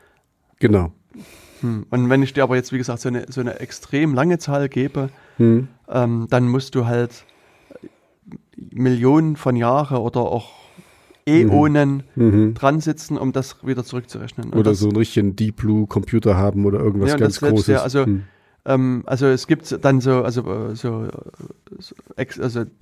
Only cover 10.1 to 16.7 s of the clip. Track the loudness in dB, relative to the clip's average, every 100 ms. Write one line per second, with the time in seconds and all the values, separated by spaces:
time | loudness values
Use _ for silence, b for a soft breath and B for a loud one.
10.1 | -2 -2 -4 -8 b b b b b b
11.1 | b 2 4 6 6 4 4 2 0 -6
12.1 | 0 2 4 2 2 2 2 -2 -6 -6
13.1 | -6 -4 -4 -6 -8 -6 -6 -6 -10 -10
14.1 | -12 -14 -12 -4 0 2 2 2 2 0
15.1 | 0 0 0 -4 -2 0 0 0 -4 -2
16.1 | 0 2 2 2 2 0